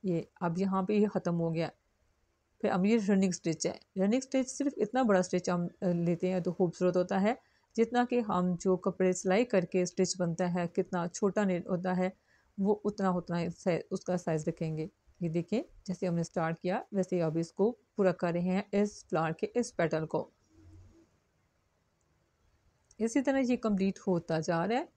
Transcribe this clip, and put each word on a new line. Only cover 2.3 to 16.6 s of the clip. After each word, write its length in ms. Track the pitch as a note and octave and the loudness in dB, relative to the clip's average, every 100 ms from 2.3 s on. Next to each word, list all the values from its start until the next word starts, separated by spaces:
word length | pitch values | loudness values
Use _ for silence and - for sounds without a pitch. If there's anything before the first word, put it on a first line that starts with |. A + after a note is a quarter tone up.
| _ _ _ | _ _ _
फिर 100 | - | 0
अब 140 | F#3 G3 | 2 4
ये 120 | A3+ | 4
रनिंग 360 | G3+ G3 F#3+ | 4 4 4
स्टिच 340 | F3 E3+ D#3+ E3 | 0 -4 -2 -4
है। 120 | - _ - | -6 _ -2
रनिंग 240 | G3 B3 | 0 0
स्टिच 260 | B3+ C4+ B3+ | 0 -2 -2
सिर्फ 260 | - C#4+ - | -2 -4 -2
इतना 260 | G#3 B3+ | -2 0
बड़ा 180 | B3+ F#3+ | 4 4
स्टिच 280 | F3+ F#3 F3 | 4 0 0
हम, 180 | F3+ F3 | -2 -2
अ, 180 | - F#3+ | -4 -2
लेते 440 | F3 E3+ E3+ F#3 | 0 0 0 0
हैं 140 | F#3 | -2
तो 80 | F3 | -2
खूबसूरत 440 | E3+ F3+ - F3+ F3+ | 0 0 2 0 2
होता 240 | F3 F#3+ | 0 0
है, 220 | G3+ B3+ _ _ _ - | 0 -2 _ _ _ -2
जितना 300 | A3+ A#3+ A#3+ | 0 2 0
कि 140 | B3 | 0
हम 360 | G#3+ F3+ F3+ F3 | 0 0 0 0
जो 200 | F#3+ F#3 | 0 0
कपड़े 360 | G3 F3 F#3 | 0 0 0
सिलाई 300 | F3+ F#3+ F#3+ | 2 2 2
करके 420 | B3 G3 E3 F#3 F3+ | 4 2 2 0 -2
स्टिच 320 | - F#3 - | 0 -2 0
बनता 300 | F3 E3 F3+ | -4 -2 -2
है, 200 | F3+ F3 | 0 -2
कितना 400 | - F#3 F3+ F3 | -2 -2 -2 -4
छोटा 380 | - G3+ F#3+ G3+ | 0 0 2 0
नेट 240 | F3 - | 0 -2
होता 240 | F3+ F#3 | -4 0
है, 240 | F3+ F#3 - _ _ _ - | 0 -2 -4 _ _ _ -2
वो 140 | G3 | 0
उतना, 380 | G#3 G#3 G#3 F#3+ | 2 -2 -2 0
उतना 260 | F3+ F3 E3+ | 0 -2 -2
ही 120 | F3 | -2
साइ-, 340 | E3+ - E3 - | -2 0 0 -2
उसका 260 | F#3+ - F3+ | -8 -2 -2
साइज 280 | F3 D#3+ D#3 | 0 -2 -2
रखेंगे। 420 | D#3+ D#3+ D#3 D#3 _ _ _ | -4 -4 -4 -8 _ _ _
ये 60 | E3+ | -4
देखिए, 400 | E3 E3+ G#3+ F4 - - | -2 -2 -4 -4 -14 -10
जैसे 200 | F3+ F#3 | -4 -2
हमने 160 | E3+ | -2
स्टार्ट 340 | E3 - E3 | -2 -2 -2
किया 260 | E3 | -2